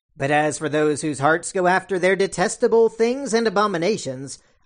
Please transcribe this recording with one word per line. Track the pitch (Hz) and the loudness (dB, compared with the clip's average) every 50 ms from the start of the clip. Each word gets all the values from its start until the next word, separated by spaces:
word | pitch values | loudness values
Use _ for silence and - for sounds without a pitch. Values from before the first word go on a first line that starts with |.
| _ _ _ | _ _ _
But | - 139 139 | -6 -2 0
as | 147 147 151 156 139 - | 2 2 2 0 -2 -2
for | 160 147 | -6 -2
those | 135 151 151 151 151 135 | 0 0 0 0 0 -2
whose | - 156 147 - | -4 -6 -4 0
hearts | 135 147 160 175 170 - - | 2 2 2 2 -2 -6 -4
go | 196 180 | 0 2
after | 180 180 190 - - 196 180 | 2 2 2 0 -2 -4 0
their | 165 185 190 | 2 2 2
detestable | 180 196 185 - - 180 214 - - - 226 208 226 226 220 | 2 0 -2 0 -2 -2 -2 0 0 0 2 4 4 4 2
things | 220 - 226 233 247 277 285 233 196 | 2 0 0 0 0 -4 -6 -2 -2
and | 226 233 | 0 0
abominations, | 226 180 202 208 208 196 165 165 190 220 180 - - 131 131 139 135 - - _ _ _ _ _ | 0 0 0 0 0 0 -2 0 -2 -2 -2 -4 -10 -10 -10 -12 -14 -16 -18 _ _ _ _ _